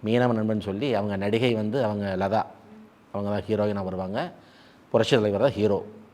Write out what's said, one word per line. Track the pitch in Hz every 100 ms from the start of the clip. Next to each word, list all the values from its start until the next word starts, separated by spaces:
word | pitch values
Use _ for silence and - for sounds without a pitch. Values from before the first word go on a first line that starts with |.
மீனவன் | 107 117 123 113
அன்பன் | 107 107
சொல்லி | 101 98 139
அவங்க | 110 104 101
நடிகை | 98 113 127
வந்து | 113 107 123
அவங்க | 113 104 101 92
லதா, | 98 107 - - - - - - -
அவங்க | 101 101 104
தான் |
ஹீரோயினா | 107 107 104 101
வருவாங்க, | 92 92 92 107 170 - - - - - -
புரட்சி | 123 113 127
தலைவர் | 107 101
தான் | 131
ஹீரோ. | 104 104 98 - - -